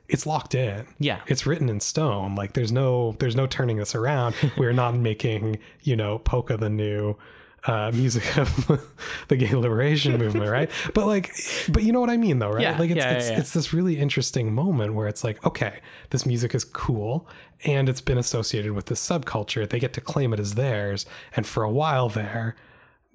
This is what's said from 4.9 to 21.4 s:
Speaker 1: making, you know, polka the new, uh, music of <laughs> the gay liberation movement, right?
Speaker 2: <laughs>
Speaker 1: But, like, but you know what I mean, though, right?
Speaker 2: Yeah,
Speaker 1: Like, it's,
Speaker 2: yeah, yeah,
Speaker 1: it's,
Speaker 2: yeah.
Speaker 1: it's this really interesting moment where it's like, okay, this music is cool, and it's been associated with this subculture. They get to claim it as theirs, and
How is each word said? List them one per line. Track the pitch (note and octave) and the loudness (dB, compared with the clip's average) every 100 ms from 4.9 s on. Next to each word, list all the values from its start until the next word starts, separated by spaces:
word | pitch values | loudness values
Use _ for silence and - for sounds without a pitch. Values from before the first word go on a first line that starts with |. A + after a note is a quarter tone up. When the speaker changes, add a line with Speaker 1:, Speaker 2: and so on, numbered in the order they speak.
| A#2+ | 2
Speaker 1:
making, | A#2 G#2+ B2 G#2+ A2 G#2+ - - | 0 0 -2 -2 -2 -4 -8 -8
you | D3 A2+ | -2 0
know, | G#2 A2 | 0 -2
polka | - B2+ - A2 | 0 0 0 -2
the | G#2+ | -2
new, | G#2+ G#2 G#2 G#2 G2+ - - - - - | 0 -2 -2 -2 -4 -10 -20 -20 -8 -2
uh, | A2 G#2+ | -2 0
music | A#2 C3 A2+ - C#3+ | 0 2 0 0 0
of | C3 - - D3+ - - - | 0 2 2 2 0 -14 -12
<laughs> | - - | -6 0
the | B2+ | 2
gay | A2+ | 4
liberation | C3+ A#2+ A2 C#3+ D3+ C#3 A#2+ | 4 2 2 2 2 2 2
movement, | A2 G#2+ G#2 | 2 2 2
right? | A#2+ D#3+ - | 2 0 -2
Speaker 2:
<laughs> | - | -2
Speaker 1:
But, | A3 G3+ | 2 2
like, | G3+ F3+ - - - - | 2 0 -6 -6 -4 2
but | F#3+ | 4
you | G#3+ | 4
know | B3 | 4
what | A#3+ | 4
I | A#3+ | 2
mean, | A3 B2+ | 4 2
though, | G#2 | 2
right? | G#2+ | 2
Speaker 2:
Yeah, | A3+ - | 0 2
Speaker 1:
Like, | E3+ | 2
it's, | E3 | 2
Speaker 2:
yeah, | B2+ | 2
yeah, | B2 | 2
Speaker 1:
it's, | A#2+ | 2
Speaker 2:
yeah. | A2+ | 0
Speaker 1:
it's | D3 | 0
this | E3+ C#3+ | 0 0
really | D#3+ F#3 D3+ | 2 2 2
interesting | C#3+ C#3 B2 C3+ A2 | 0 0 0 0 0
moment | A2 F#3 C#3+ G#2+ A2 | 0 2 2 0 -2
where | G#2 | -2
it's | - | -2
like, | A#2 G#2 - | -4 -2 -2
okay, | - G#2+ - - - - | -2 -4 -6 -16 -20 -6
this | C3 C3 | -2 0
music | A#2+ A#2+ B2 | 0 0 -2
is | |
cool, | - - - A2+ G#2 D3+ - - - - - | -4 -4 -2 -2 -2 -4 -6 -16 -20 -8 -2
and | C#3 C3 | 2 2
it's | B2+ | 0
been | - B2+ | 0 0
associated | A#2+ A#2+ G#2+ A2 G#2+ | 0 -2 -2 -2 -2
with | G2+ - | -4 -4
this | A#2+ - | -2 0
subculture. | F3 - A2 G2+ A#2+ G#2+ | -2 -2 -4 -4 -4 -2
They | A#2+ | -2
get | B2 | -2
to | - | -4
claim | - D3 B2+ | -4 0 0
it | G#2+ | 0
as | G#2 G#2 | -2 0
theirs, | C3+ G#2+ G2+ G2 - - - | 0 0 -2 -4 -8 -14 -8
and | - | -4